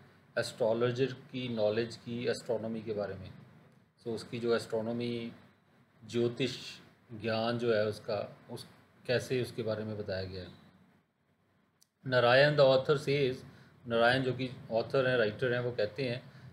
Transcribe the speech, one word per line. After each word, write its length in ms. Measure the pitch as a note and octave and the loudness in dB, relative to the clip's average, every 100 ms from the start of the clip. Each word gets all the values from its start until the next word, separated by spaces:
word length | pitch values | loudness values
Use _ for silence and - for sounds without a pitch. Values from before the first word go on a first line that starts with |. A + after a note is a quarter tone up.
| - - _ - | -20 -20 _ -4
astrologer 680 | A2+ - A2+ A#2 A#2+ A#2+ C3 | -4 0 0 2 2 2 -2
की 440 | B2+ - B2+ B2+ | -2 -12 -8 -6
knowledge 460 | A2+ G#2 G#2+ A#2 - | 0 2 2 -2 -6
की 320 | - A#2+ B2 | -10 -6 -2
astronomy 540 | A2+ - A2+ A2+ A2+ | -4 -2 -4 -4 -6
के 120 | G#2+ | -6
बारे 220 | G#2 G2 F#2+ | -4 -4 -6
में? 160 | F#2+ - - - - _ _ _ | -14 -18 -20 -20 -20 _ _ _
So 40 | A#2+ | -8
उसकी 320 | A2 - A#2+ | -8 -8 -4
जो 160 | A#2 A2+ | 0 0
astronomy, 760 | - A2+ A2 A#2+ A#2+ A#2+ A#2 - - _ _ _ _ _ A2 | 0 -4 -4 -4 -4 -4 -8 -12 -20 _ _ _ _ _ -6
ज्योतिष 520 | A2+ A#2+ A#2+ C3 - - - - _ - A2 | 0 0 0 -4 -4 -12 -16 -20 _ -18 -8
ज्ञान 360 | A2 A2 A2+ A#2+ | -4 -2 0 0
जो 160 | A#2+ | 2
है 120 | A2 G#2+ | 2 2
उसका, 520 | G#2+ - G#2 - - - | -2 -4 -4 -4 -12 -16
उस, 160 | A#2 - - _ _ - | -14 -16 -20 _ _ -2
कैसे 340 | A#2+ - C3 | -2 0 -2
उसके 220 | A#2 - | -2 -4
बारे 200 | A2 G#2+ | -4 -4
में 140 | A2 G#2 | -4 -6
बताया 260 | G2 F#2+ | -4 -4
गया 200 | F#2+ F#2+ | -6 -8
है? 180 | F2+ - - - _ _ _ _ _ _ _ _ _ _ _ _ C3+ | -12 -16 -20 -20 _ _ _ _ _ _ _ _ _ _ _ _ 0
नारायण 480 | B2+ A#2+ B2+ D3 D3 | 4 6 8 6 8
the 100 | C3+ | 6
author 320 | C3 C3 C#3+ | 6 4 0
says, 360 | - C#3+ C3 C3 - - - - B2 | 2 2 0 -2 -10 -20 -20 -18 -2
नारायण 360 | A#2 A#2 C3 | 4 4 4
जो 100 | B2+ | 2
कि 160 | B2 C3 - - | -2 -6 -8 -4
ऑथर 360 | A2+ A#2+ C#3 B2+ | -2 0 2 2
हैं, 100 | B2+ | 2
writer 360 | G#2+ G#2 C3 | 2 0 0
हैं, 60 | A#2+ | 0
वो 120 | B2 | -2
कहते 320 | A2+ G#2 - | -2 -4 -2
हैं 280 | C3 B2 - - - | -4 -6 -10 -20 -20